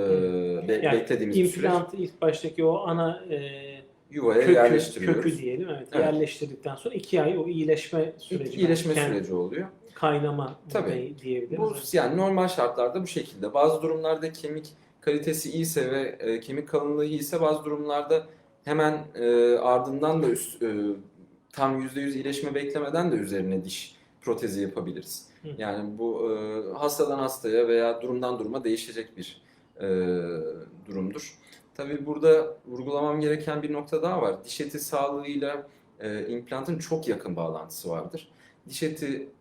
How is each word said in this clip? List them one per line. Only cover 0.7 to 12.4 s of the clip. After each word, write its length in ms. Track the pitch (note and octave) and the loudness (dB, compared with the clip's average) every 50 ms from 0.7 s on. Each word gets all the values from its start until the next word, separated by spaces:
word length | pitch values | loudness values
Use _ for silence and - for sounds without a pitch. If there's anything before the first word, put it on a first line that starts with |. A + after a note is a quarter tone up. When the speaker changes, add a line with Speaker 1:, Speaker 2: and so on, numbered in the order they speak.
| A2 - D3+ | 0 2 4
Speaker 2:
Yani 160 | D3 B2 A2+ | 4 4 2
Speaker 1:
beklediğimiz 380 | - - C3 A2+ G#2+ G#2 G2+ | 2 2 0 0 0 2 4
bir 80 | F#3+ F3+ | 4 4
süreç. 200 | F3 - F3 G3 | 4 2 2 2
Speaker 2:
implantı 320 | F#3+ F3+ F3 F3 - - | 2 2 2 0 -2 -6
ilk 240 | G3 F3+ - - - | -6 -6 -6 -2 2
baştaki 440 | E3+ D#3+ D3+ - - D#3+ - - D#3+ | 2 2 2 2 -4 -6 0 2 4
o 120 | D#3+ E3 | 4 4
ana, 460 | - - E3+ E3 E3+ E3 E3 E3 E3 - F3 | 2 0 0 0 0 0 0 -2 -4 -6 -6
e, 320 | D#3 C#3+ C#3+ C#3 C#3 C#3 C#3 C#3 C#3 C3+ - - _ _ _ - | -6 -6 -6 -8 -10 -12 -14 -16 -16 -18 -20 -20 _ _ _ -10
Speaker 1:
Yuvaya 280 | C#3+ D3 B2+ A2+ G#2+ A#2 | -4 0 2 4 6 6
Speaker 2:
kökü, 120 | B2+ F3+ F3 | 8 10 10
Speaker 1:
yerleştiriyoruz. 720 | - A#2+ A#2+ D#3 D3+ D#3+ - - - F#3 F3 D#3 - - | 10 10 8 8 6 2 0 -4 -2 2 2 2 2 2
Speaker 2:
kökü 140 | E3 D3 | 0 0
diyelim, 320 | - C3 B2 B2+ D3+ F#3 F3 | -2 -4 -4 -4 -4 -4 -6
evet, 180 | D3+ C3+ B2 - | -6 -8 -8 -2
Speaker 1:
Evet. 140 | D3+ C3+ B2 | 0 2 2
Speaker 2:
yerleştirdikten 720 | - D3+ D#3 D3+ C#3+ - - D3 C#3 C3 - - C#3+ C3+ | 4 2 2 0 0 -2 -8 -8 -8 -8 -10 -10 -10 -8
sonra 200 | - - A#3 B3+ | -6 -8 -6 -6
iki 260 | G3 - - F#3+ E3 | -6 -4 0 2 2
ay 160 | D3 D#3 F#3+ | 4 4 2
o 100 | E3+ D#3 | 0 -2
iyileşme 640 | F3 F3 D#3+ D#3 D#3 D#3 D#3 - - F3 D#3+ D#3 D#3+ - | -2 -2 0 2 2 2 2 0 -2 -2 -2 -2 -2 -4
Speaker 1:
İlk 60 | - | -12
Speaker 2:
süreci 360 | - - F#3 D3 C3+ B2 - | -10 -6 -6 -6 -4 -4 0
Speaker 1:
iyileşme 360 | - F#3 E3 E3 D#3+ - E3 D3+ | 2 4 4 4 4 2 2 2
Speaker 2:
yani 200 | D3+ D3 C#3+ G#2+ | 2 2 2 0
Speaker 1:
süreci 200 | G2 F#2 F2+ F#2 | -2 -2 -2 -2
oluyor. 340 | F2 F2+ F#2+ A#2 D#3+ F#3+ F#3+ - - - - - | -2 -2 -2 -4 -6 -8 -8 -12 -20 -20 -16 -6
Speaker 2:
kaynama 640 | - - D#3 D3 D3 D3 D3 C#3+ C#3+ C3+ C3 A#2+ - - D#3 | 0 0 2 2 2 0 0 -2 -2 -4 -6 -8 -12 -10 -4
Speaker 1:
Tabii. 220 | - G#3 E3+ - | -2 -2 0 0
Speaker 2:
diye-, 280 | B2+ B2+ B2+ C#3+ D3 - | -2 -4 -4 -8 -10 -10
diyebiliriz, 380 | - C3 B2+ B2 A#2+ - - | -6 -4 -4 -4 -4 -4 -2
Speaker 1:
Bu 140 | - A3 A3 G#3+ | 0 0 -2 -2
Speaker 2:
evet. 200 | - - - - | -4 -4 2 2
Speaker 1:
yani 240 | E3 C3 B2 D3+ | 4 4 4 2
normal 300 | F#3 F#3+ G3 G3 F#3 | 2 2 4 4 4